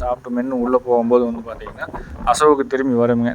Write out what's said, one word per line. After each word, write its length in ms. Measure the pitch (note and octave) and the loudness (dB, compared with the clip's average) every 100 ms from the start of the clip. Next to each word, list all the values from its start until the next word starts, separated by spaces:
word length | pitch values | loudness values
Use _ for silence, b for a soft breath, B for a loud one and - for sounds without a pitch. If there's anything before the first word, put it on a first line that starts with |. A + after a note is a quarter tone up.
சாப்பிட்டு 320 | B2 B2 B2+ B2 | -6 -6 -6 -4
மென்னு 260 | C3 B2+ | -2 -2
உள்ள 120 | A#2+ B2+ B2 | 0 0 2
போகும்போது 360 | A#2+ A#2 B2 A#2+ | 0 4 2 2
வந்து 120 | A#2 A2+ | -4 -10
பார்த்தீங்கன்னா, 380 | A2 G#2+ - - - B - - | -12 -14 -12 -12 -12 B -8 -2
அசவுக்கு 320 | A#2+ D3+ C#3 B2 | 4 4 4 2
திரும்பி 240 | C3 C3+ A#2+ | -2 0 2
வருங்க. 280 | A#2+ A#2+ A#2+ | 2 2 0